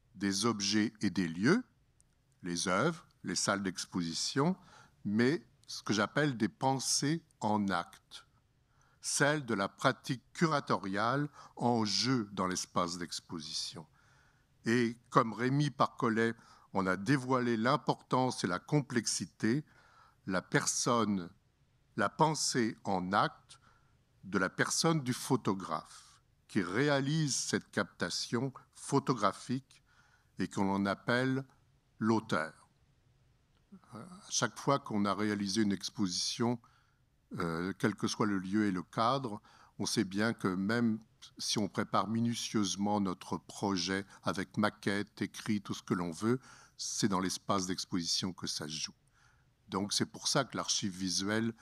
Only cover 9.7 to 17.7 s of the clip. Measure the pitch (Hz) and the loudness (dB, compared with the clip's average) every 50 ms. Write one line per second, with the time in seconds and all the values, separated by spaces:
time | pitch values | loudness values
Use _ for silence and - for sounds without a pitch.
9.7 | - - - 135 120 - - - 135 117 - _ - - 175 156 156 147 - - | -2 0 0 0 0 0 -2 -6 -6 -6 -8 _ -2 2 2 2 2 0 0 0
10.7 | 120 92 90 98 95 101 110 117 131 143 147 147 - - - - - - - 120 | 0 0 0 -2 -2 0 0 2 2 0 -2 -4 -6 -12 -20 -20 -6 -2 2 2
11.7 | 120 113 110 104 98 104 113 123 135 123 104 101 104 98 92 90 92 87 - - | 2 2 2 0 0 0 2 2 2 0 0 -2 -2 -2 -2 0 0 -2 -4 -4
12.7 | - 101 87 85 87 87 87 78 - - - - 92 82 76 80 80 - - - | -2 -2 0 0 -2 -6 -8 -8 -8 -10 -10 -10 -10 -10 -8 -8 -8 -8 -8 -8
13.7 | - 87 78 - _ _ _ _ _ _ _ _ _ _ _ _ _ _ - 113 | -10 -12 -16 -18 _ _ _ _ _ _ _ _ _ _ _ _ _ _ 0 2
14.7 | 117 123 120 113 120 - _ _ - 143 123 113 104 104 120 131 139 143 151 143 | 2 4 2 2 -2 -6 _ _ 4 4 4 4 2 -2 0 2 2 2 2 2
15.7 | - - 113 - - - - 117 110 113 117 117 113 - - - - - - _ | 2 2 2 2 2 0 0 2 2 2 2 2 0 -4 -12 -20 -20 -20 -18 _
16.7 | - 98 95 92 92 95 101 110 147 139 127 127 131 123 123 120 117 110 110 123 | -2 0 2 2 0 0 2 0 0 0 2 0 0 0 2 2 0 2 2 2